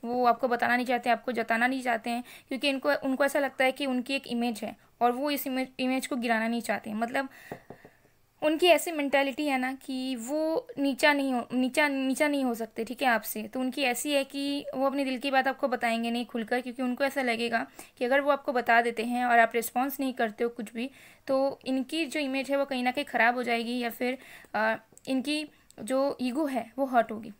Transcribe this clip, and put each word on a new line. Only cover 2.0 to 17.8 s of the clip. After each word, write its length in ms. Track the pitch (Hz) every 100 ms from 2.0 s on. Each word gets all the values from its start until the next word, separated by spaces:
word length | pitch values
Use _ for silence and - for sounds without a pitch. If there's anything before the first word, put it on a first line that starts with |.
| 226
हैं 120 | 233 247 - _
क्योंकि 200 | 262 285
इनको, 240 | 269 294 285
उनको 200 | 269 262
ऐसा 140 | 277 302
लगता 260 | 269 -
है 80 | 262
कि 140 | 262 285
उनकी 280 | 254 240
एक 120 | 269 -
इमेज 340 | 240 240 214
है 140 | 220 - _ _
और 120 | 240
वो 180 | 240 294
इस 160 | 285 277
इमेज, 220 | 254 262 -
इमेज 260 | 254 262 262
को 100 | 269
गिराना 320 | 233 226 226
नहीं 120 | 233
चाहते 300 | 220 202 -
हैं। 60 | 214
मतलब 320 | 233 269 269 - - - - - - _ _ _ _ _
उनकी 240 | 302 311 359
ऐसी 260 | 294 330
मेंटालिटी 540 | 320 285 277 277 254 302
है 120 | 262
ना 140 | 254 262
कि 380 | - 262 262 254
वो 480 | 226 302 311 320 - -
नीचा 340 | 277 262 302
नहीं 200 | 285 269
हो, 140 | 247 -
नीचा, 360 | 254 254 254 294
नीचा 400 | 269 269 262 302
नहीं 160 | 285
हो 100 | 262
सकते, 300 | 226 226 -
ठीक 180 | 220 247
है, 60 | 269
आपसे। 340 | 226 - 220
तो 160 | 214 254
उनकी 220 | 254 254
ऐसी 280 | 269 247 294
है 100 | 285
कि 400 | 269 277 277 285 -
वो 120 | 262 269
अपने 180 | 269
दिल 140 | 269 254
की 120 | 277
बात 180 | 269 262
आपको 200 | 254 277
बताएंगे 420 | 247 240 226 233
नहीं 140 | 233 240
खुलकर, 340 | 240 220 247
क्योंकि 220 | 254 233
उनको 220 | 254 247
ऐसा 180 | 277 269
लगेगा 440 | 254 226 233 233 - -